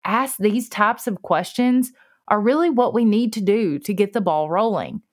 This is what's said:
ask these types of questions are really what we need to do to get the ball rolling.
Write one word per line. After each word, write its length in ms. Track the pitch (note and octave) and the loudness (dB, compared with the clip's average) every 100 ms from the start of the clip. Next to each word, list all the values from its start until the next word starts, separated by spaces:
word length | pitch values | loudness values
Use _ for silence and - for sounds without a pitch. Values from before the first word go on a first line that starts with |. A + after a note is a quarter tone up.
ask 360 | F#3 A3 C4 - | -2 -2 -2 -2
these 320 | G#3 A3 A#3 | 0 0 -4
types 360 | - G#3 A#3+ - | 0 0 0 -6
of 140 | F#3+ | -8
questions 720 | - E3 F3+ - B3 B3+ B3+ _ _ _ - | -2 -2 -2 0 2 2 0 _ _ _ -2
are 120 | G#3 | 0
really 300 | G#3+ D4 E4+ | 2 2 2
what 240 | B3 B3 | 2 2
we 100 | A#3 | 2
need 300 | A3+ G#3 A#3+ | 2 2 0
to 80 | A3 | -2
do 360 | F#3+ G#3+ G3+ C#3+ | 0 2 0 -2
to 120 | - | -4
get 220 | G3 G3+ | -2 -2
the 80 | A#3 | 0
ball 260 | F#3 D#3 D3+ | 0 0 0
rolling. 540 | F3 A3+ F3+ F2+ A3 _ | 0 0 -2 -6 -12 _